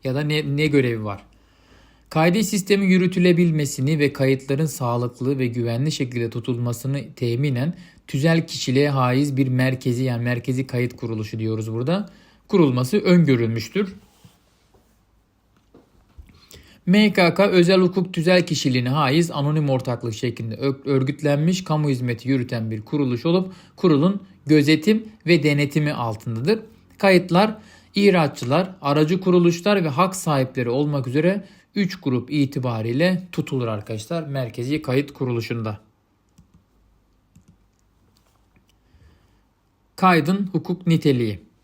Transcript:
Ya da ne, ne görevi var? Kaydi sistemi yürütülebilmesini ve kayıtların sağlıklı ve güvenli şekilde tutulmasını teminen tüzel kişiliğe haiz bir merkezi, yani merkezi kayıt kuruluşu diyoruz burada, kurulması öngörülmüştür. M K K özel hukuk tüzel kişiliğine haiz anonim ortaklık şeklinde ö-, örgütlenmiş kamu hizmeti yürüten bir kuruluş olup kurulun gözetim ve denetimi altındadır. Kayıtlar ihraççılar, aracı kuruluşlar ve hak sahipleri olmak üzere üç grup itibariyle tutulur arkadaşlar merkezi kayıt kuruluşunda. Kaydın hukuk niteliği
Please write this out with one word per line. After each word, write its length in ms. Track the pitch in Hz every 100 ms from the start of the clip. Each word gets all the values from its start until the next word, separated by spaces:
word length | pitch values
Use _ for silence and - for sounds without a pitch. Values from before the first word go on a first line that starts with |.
Ya 120 | 135 131
da 60 |
ne, 360 | 151 151 147 143
ne 100 | 151
görevi 360 | 143 127 117
var? 200 | 107 98 - _ _ _ _ _ _ _ _
Kaydi 340 | 160 165 185
sistemi 420 | 214 208 185 196 196
yürütülebilmesini 1120 | 185 180 185 180 170 175 156 143 - 135 156
ve 140 | 143
kayıtların 520 | 143 135 135 - 139 156
sağlıklı 720 | - 123 120 120 - 127 139
ve 80 | 127
güvenli 440 | 120 117 117 147
şekilde 380 | 147 131 120 117
tutulmasını 720 | 120 113 120 120 117 131 139 - -
teminen 580 | 123 120 147 123 147 175 - _ -
tüzel 400 | 139 156 165 160
kişiliğe 420 | - - 131 147
haiz 480 | 135 123 127 147 135
bir 100 | 135
merkezi, 560 | 127 131 131 131 120
yani 200 | 131 120
merkezi 440 | 120 123 123 127 135
kayıt 280 | 123 123 -
kuruluşu 440 | 117 110 107 113
diyoruz 340 | 110 110 110
burada, 360 | 113 123 185 202 - _ _ _
kurulması 500 | 196 151 123 127 208
öngörülmüştür. 1000 | - 180 151 127 113 113 - 185 202 - _ _ _ _ _ _ _ _ _ _ _ _ _ _ _ _ _ - _ _ _ - - - _ - - _ -
M 280 | 202 214
K 200 | 196 175
K 140 | 214 202
özel 340 | 185 170 190
hukuk 320 | 180 185 175
tüzel 320 | - 165 180 175
kişiliğine 440 | 151 143 127 123
haiz 420 | 143 139 151 170
anonim 380 | 147 143 156 143
ortaklık 440 | 131 127 120 120
şeklinde 420 | 110 123 113 113 110
ö-, 260 | 135 139 -
örgütlenmiş 800 | 135 131 143 156 143 160 185
kamu 260 | 185 156 147
hizmeti 400 | 127 123 113 123
yürüten 420 | 135 120 120 110
bir 100 | 110
kuruluş 440 | 107 151 135 120 165
olup 280 | 180 185 - - -
kurulun 480 | 185 143 170 202 - - -
gözetim 600 | 151 139 156 202 214 - - 160
ve 160 | 170
denetimi 500 | 147 143 143 156 147
altındadır. 680 | 123 117 107 - 113 139 220 - - _ -
Kayıtlar 600 | 196 185 185 170 214 214 - - _ -
ihraççılar, 800 | 202 180 147 - 123 147 190 -
aracı 380 | 143 147 156 185
kuruluşlar 640 | 185 180 175 170 208 208
ve 60 | 160
hak 260 | 135 190 190
sahipleri 540 | - 139 127 - 120
olmak 380 | 127 147 143 127
üzere 380 | 131 165 196 - - _ 202
üç 200 | 190 -
grup 300 | 143 127 123
itibariyle 960 | 147 139 143 127 113 113 123 175 180 -
tutulur 360 | - 147 135 117
arkadaşlar 560 | 107 - 110 104 170
merkezi 580 | 151 135 123 110 123 151
kayıt 320 | 156 131 143
kuruluşunda. 680 | - 127 117 110 117 110 104 _ _ _ _ _ _ _ _ _ _ _ _ _ _ _ _ _ _ _ _ _ _ _ _ _ _ _ _ _ _ _ _ _ _ _ _ _ _ _ _ _ -
Kaydın 540 | 190 170 143 196 190
hukuk 360 | - - 180 -
niteliği 520 | 165 151 127 117 95 - _